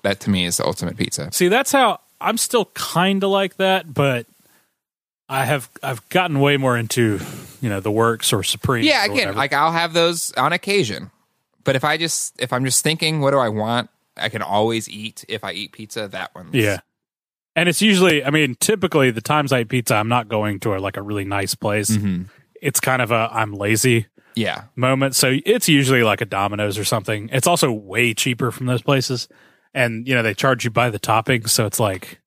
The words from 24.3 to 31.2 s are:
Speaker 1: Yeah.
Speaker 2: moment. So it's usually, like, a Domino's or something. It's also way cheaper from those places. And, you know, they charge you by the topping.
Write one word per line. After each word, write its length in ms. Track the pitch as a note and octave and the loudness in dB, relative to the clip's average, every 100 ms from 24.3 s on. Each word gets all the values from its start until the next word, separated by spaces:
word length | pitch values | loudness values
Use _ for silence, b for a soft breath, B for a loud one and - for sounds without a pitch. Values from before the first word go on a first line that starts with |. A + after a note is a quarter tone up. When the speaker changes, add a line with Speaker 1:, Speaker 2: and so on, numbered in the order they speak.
Speaker 1:
Yeah. 300 | - G2+ - - - | -4 -4 -4 -10 -2
Speaker 2:
moment. 380 | B2+ C3+ C3+ B2 | 0 2 0 2
So 200 | C3 C3 | 2 2
it's 240 | - A#3 - | 2 2 4
usually, 340 | C#3+ C3 C3 | 4 4 4
like, 160 | A2 G2 | 4 2
a 40 | |
Domino's 540 | G#2 G2 G2 G#2 G#2 G2+ | -2 -2 -2 -2 -2 -2
or 60 | |
something. 440 | G2 A2+ G#2 G#2+ A2 | -2 -2 -2 -6 -2
It's 140 | C3+ - | 0 2
also 220 | F3 D3 | 4 2
way 440 | A2 G2 G2+ A#2+ | 0 -4 0 0
cheaper 360 | G#2 C3+ A#2+ B2 | 2 -2 -2 -4
from 160 | - B2+ | -4 -2
those 160 | B2 | -2
places. 460 | - C3+ B2 B2 - b b b b | 2 2 0 -6 -8 b b b b
And, 320 | C#3 A#2+ A2+ B2 | -2 -2 -2 0
you 60 | |
know, 80 | B2+ | 0
they 120 | A2+ | 0
charge 300 | G2+ C3+ B2 | 0 0 2
you 60 | A#2+ | 0
by 180 | A#2 B2 | 0 0
the 80 | G#2 | -2
topping. 480 | - A2+ | 0 0